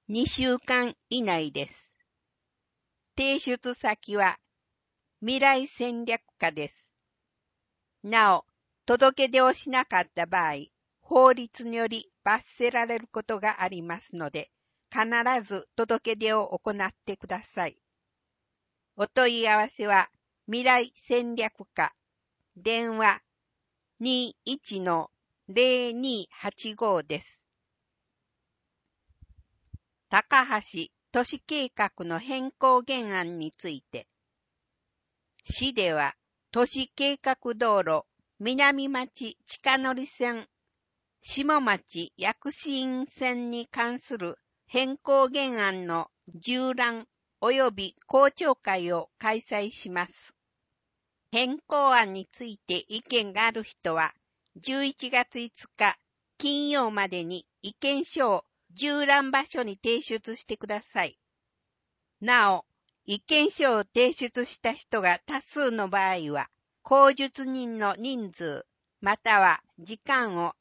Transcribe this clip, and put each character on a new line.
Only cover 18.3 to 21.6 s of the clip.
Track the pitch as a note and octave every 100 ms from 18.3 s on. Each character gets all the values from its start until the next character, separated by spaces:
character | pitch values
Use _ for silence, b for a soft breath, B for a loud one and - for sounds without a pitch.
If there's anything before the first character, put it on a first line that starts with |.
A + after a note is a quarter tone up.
| _ _ _ _ _ _
お | - G#3
問 | - B3 A#3
い | A3
合 | G#3+
わ | G#3+
せ | - G#3
は、 | G3 - _ _ _ -
未 | A#3
来 | B3+ B3 B3 -
戦 | - A#3+ A#3+
略 | A#3 A3 -